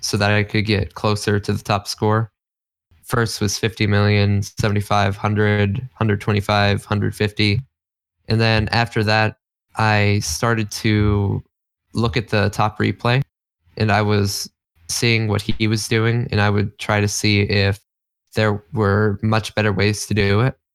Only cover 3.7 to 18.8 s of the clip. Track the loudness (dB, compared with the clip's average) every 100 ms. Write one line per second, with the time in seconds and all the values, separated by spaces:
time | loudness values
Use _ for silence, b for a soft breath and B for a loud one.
3.7 | -2 0 2 2 2 2 0 -2 -4 -2
4.7 | -2 0 0 0 -2 -2 0 2 2 0
5.7 | 0 -6 -4 -2 0 0 -2 0 2 2
6.7 | 0 -2 -2 -2 -2 -4 0 0 0 -4
7.7 | _ _ _ _ _ -4 0 2 2 0
8.7 | 0 0 0 0 2 0 -4 _ _ _
9.7 | -2 2 2 2 0 -2 -2 0 0 -4
10.7 | -4 0 2 2 2 0 -2 -8 _ _
11.7 | _ _ -2 -2 -2 -2 0 0 0 -4
12.7 | 0 -4 -2 0 0 -2 _ _ _ _
13.7 | -4 0 2 2 2 0 -4 -10 _ _
14.7 | _ -10 -2 0 2 0 -2 -2 0 0
15.7 | 0 0 0 0 0 -2 0 2 0 -2
16.7 | -6 -2 0 0 0 0 2 2 2 0
17.7 | -2 _ _ _ _ _ 0 0 0 -6
18.7 | -2